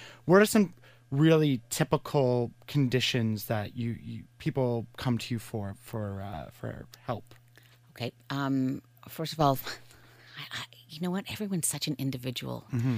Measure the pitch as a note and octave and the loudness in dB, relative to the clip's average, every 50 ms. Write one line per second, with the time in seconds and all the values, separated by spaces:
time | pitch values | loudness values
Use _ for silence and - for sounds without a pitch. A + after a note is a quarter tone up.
0 | - - - - - - F3 G3 G#3+ G#3 - A3 G2+ - - - - - - _ | -8 -20 -18 -6 2 6 8 8 8 8 6 4 4 4 0 -14 -20 -20 -20 _
1 | _ - C3+ C#3 D#3 D#3+ D#3+ D#3 D#3 D3 C3+ A2+ - - - - D#3 - D#3+ D3 | _ -4 2 4 6 6 8 6 6 4 2 0 -2 -6 -2 -2 0 2 2 0
2 | - - - D3 C3+ B2 B2 B2 A#2+ A#2 - - - - - D3 C#3 B2 B2 B2+ | 0 0 2 2 4 4 2 2 0 -2 -6 -12 -12 -2 2 2 2 4 4 2
3 | A#2+ - - B2+ A2+ A2 G#2+ G#2 - - A#2+ G#2+ G2+ F#2+ - B2 A#2 A#2+ A2+ A2 | 0 2 0 0 0 0 -2 -2 -4 -4 -4 -2 -4 -6 -6 -6 -4 -4 -4 -6
4 | - A2+ A2+ A2 - - _ - - D#3+ - C#3 B2+ B2 A#2+ A#2 G#2 - - - | -8 -12 -12 -12 -14 -16 _ -6 -6 -4 0 0 0 2 0 -2 -4 -8 -10 -4
5 | - C3 A#2+ A2 - - B2 A2+ - - - A2 G2+ G2 G2 - - - - A2+ | -2 0 0 0 -2 -4 -6 -6 -6 -6 -8 -6 -6 -6 -10 -12 -14 -10 -8 -6
6 | G#2+ G2+ G2 G2 G2 G2+ F#2 D#2 A#1+ - - - - A2 - - - - - - | -6 -6 -6 -8 -8 -10 -10 -10 -12 -14 -14 -12 -10 -10 -10 -10 -14 -18 -20 -16
7 | - - A#2 - - - - - _ _ _ - - - - _ _ _ - - | -8 -8 -8 -8 -8 -16 -20 -20 _ _ _ -20 -20 -20 -20 _ _ _ -10 -8
8 | A#2+ A#2+ - _ _ - C#3 C#3 C#3 C3+ C3+ C3+ C3 C3 C#3 C#3+ - _ _ _ | -8 -8 -8 _ _ -8 -4 -2 -2 0 0 0 0 0 -2 -6 -10 _ _ _
9 | - - - - E3 D3+ - D#3 D3+ C#3 C3+ C3 - - - - - - - - | -20 -16 -10 -8 -8 -6 0 4 4 4 4 2 -2 -10 -12 -12 -16 -20 -20 -20
10 | - - - - - - - - - - - - - - - - - - D#3+ D#3 | -20 -20 -20 -20 -20 -20 -16 -16 -14 -10 -10 -10 -10 -12 -16 -20 -20 -16 -10 -6
11 | F3 F3+ F3 G3 - - - - G#3+ G3 F#3+ E3+ C#3+ - - D3 - D#3 D3 - | -4 -2 -2 -2 -4 -6 -8 -6 -4 -2 -2 -2 0 -2 -2 -2 -4 -4 -4 -2
12 | C3+ C3+ C3 B2+ B2+ B2+ A#2+ - C3 C3 B2 A#2+ - - C3 A#2+ A#2 C3+ A#2+ | -2 -4 -4 -4 -6 -6 -6 -6 -6 -8 -8 -8 -8 -4 -2 0 0 0 0